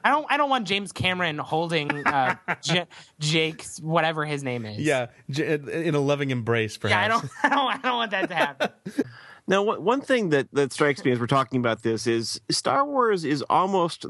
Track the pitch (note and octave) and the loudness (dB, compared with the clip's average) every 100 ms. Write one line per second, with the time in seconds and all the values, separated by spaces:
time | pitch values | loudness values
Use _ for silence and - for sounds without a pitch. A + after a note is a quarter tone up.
0 | A3+ D4 C#4+ C#4+ C#4+ C4 F3+ G3 G3 - | 2 2 2 0 2 0 0 -4 -4 -4
1 | F#3 F3+ F3 D3+ - D#3 E3+ E3 D3 D3 | -2 0 -2 -2 -2 -2 0 -2 0 0
2 | - C#3+ B2+ - - E3 C#3 F3 E3+ - | 2 4 2 0 -4 -6 0 0 0 -12
3 | - - D3+ D#3+ D#3+ D#3+ - - D#3 E3 | -20 -6 0 0 0 -4 -14 -12 -2 2
4 | D#3 D#3 D3+ C#3+ C3+ B2 A2 G#2+ D3+ C3+ | 2 0 -4 -4 -4 -6 -6 -4 -2 0
5 | A#2+ - - C#3 D3+ D3+ C3+ E3 E3 D3 | -2 -10 -8 -4 0 -2 -2 -4 0 0
6 | C#3 C#3+ C#3 B2 A2+ A#2 A2 - G#2 F3+ | 0 0 0 -2 0 0 0 -2 0 2
7 | G#3 A3 C#3 - C#4 C#4 C4 G3+ B3 A#3+ | 2 0 -2 -2 0 2 0 -2 -2 -2
8 | A3 G3 F3+ E3+ C#3+ C#3 - - - - | -2 -4 -2 0 -2 0 -6 -6 -14 -6
9 | - - - - - G3 G3+ - E3+ C4+ | -6 -6 -20 -16 0 2 2 0 0 0
10 | C4+ B3+ F#3+ C#3+ B2+ C3 C#3 - D3 C3+ | 2 0 4 2 2 0 0 2 2 2
11 | C3+ A#2+ A#2+ C#3 B2+ C3 A#2+ A2 A#2 A2 | 0 0 2 2 2 0 0 0 0 0
12 | A#2 A#2 A2+ - - E3 - C4 C#4+ C#4 | 0 0 -2 -8 -4 -2 0 2 2 2
13 | A#3 G3 D3 D3 - D#3 F#3+ G3 E3+ - | 2 0 0 -2 2 2 2 2 0 -2
14 | - | -2